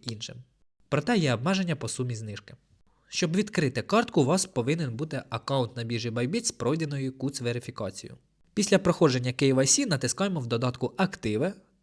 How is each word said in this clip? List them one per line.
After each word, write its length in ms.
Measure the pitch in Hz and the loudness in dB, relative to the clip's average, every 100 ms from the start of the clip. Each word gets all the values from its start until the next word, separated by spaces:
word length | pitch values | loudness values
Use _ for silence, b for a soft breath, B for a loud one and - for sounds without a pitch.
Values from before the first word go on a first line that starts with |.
іншим. 340 | - 110 - 123 - _ _ _ - | -10 -10 -10 -14 -20 _ _ _ -4
Проте 280 | 147 147 226 | -2 2 2
є 160 | 151 | 4
обмеження 420 | 117 143 190 180 147 | 2 2 0 0 -2
по 120 | 113 | -4
сумі 280 | - 123 110 | -4 -4 -4
знижки. 400 | 110 101 - - _ _ _ _ _ | -8 -12 -14 -20 _ _ _ _ _
Щоб 280 | - 170 180 | -4 0 0
відкрити 460 | 208 - 131 123 | -2 0 0 0
картку, 400 | - 214 233 - | 2 2 4 2
у 40 | 131 | 4
вас 200 | 185 - | 4 0
повинен 500 | - 117 165 139 113 | -2 0 0 -2 -4
бути 280 | 160 135 - | -4 -6 -6
аккаунт 480 | 117 - 135 117 - | -8 -2 0 0 -4
на 60 | |
біржі 260 | 117 117 117 | -4 -2 -2
Bybit 340 | 117 127 226 | -2 0 0
з 80 | - | -2
пройденою 600 | - 117 160 156 143 135 | -2 0 0 -2 -4 -6
куц-верифікацією. 1000 | 131 135 - 120 120 - - 101 - - - _ _ _ - | -4 -4 -2 -2 -4 -6 -8 -8 -8 -14 -16 _ _ _ -2
Після 240 | 196 185 | 4 4
проходження 540 | 180 170 160 127 123 | 4 4 4 4 0
К 120 | 123 139 | 2 4
Y 100 | 131 | 4
C 300 | 135 - 262 | 4 2 2
натискаємо 540 | 139 123 - 196 170 | 0 -2 0 -2 -2
в 80 | 117 | -2
додатку 460 | 117 127 123 123 - | 0 0 -2 -4 0
«Активи» 560 | 190 - 110 107 170 - - _ | -2 0 -2 0 0 -4 -14 _